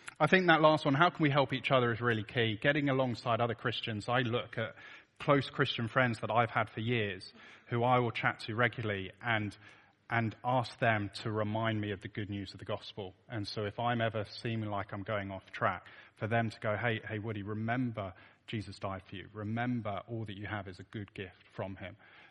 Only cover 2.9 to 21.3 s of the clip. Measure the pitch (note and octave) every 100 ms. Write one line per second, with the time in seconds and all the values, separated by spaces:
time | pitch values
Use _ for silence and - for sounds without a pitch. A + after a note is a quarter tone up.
2.9 | C3 B2+ A2 B2 A2+ A#2+ A2 B2 A2+ -
3.9 | G#2+ A2 B2 A#2+ A#2 - - G#2+ - -
4.9 | - - - - C#3+ - - C3+ - A#2
5.9 | C3+ B2+ A2 A2 A2 A2+ B2+ G#2+ - A2+
6.9 | A#2+ G#2 F#2+ - - - - - A#2+ A#2+
7.9 | B2 A#2+ - B2+ - - A2 A#2+ B2 A2+
8.9 | G2 F#2+ - A#2+ A2 G#2 - - - _
9.9 | _ - A#2 A2+ - B2 B2+ A2+ - A#2+
10.9 | A2 G2+ - A#2 G#2+ G#2+ G#2+ A2+ G#2+ G#2
11.9 | G2 G#2+ - G2 G2+ G2 G2+ G2 G#2 -
12.9 | - F#2+ - - A#2+ G2+ - G#2 - A#2
13.9 | A#2+ A2+ G#2+ G2+ - A#2+ A2+ G#2+ G2+ F#2+
14.9 | G#2 G2 G#2+ G2 F#2+ - - A2 F2+ -
15.9 | - - - A2 A#2 A2+ - A2+ G#2 A#2+
16.9 | A2 - A2 A2 G#2 G2 G#2+ A2+ A#2+ B2+
17.9 | A2 F#2+ - - _ - A2+ G2+ G2 G2+
18.9 | F#2+ - G2 F#2 G#2 G#2 A#2 A#2+ B2 G#2+
19.9 | F#2+ - A#2 G#2+ G2 G2 G#2 G2 F#2 F#2+
20.9 | A2+ G2+ - F#2+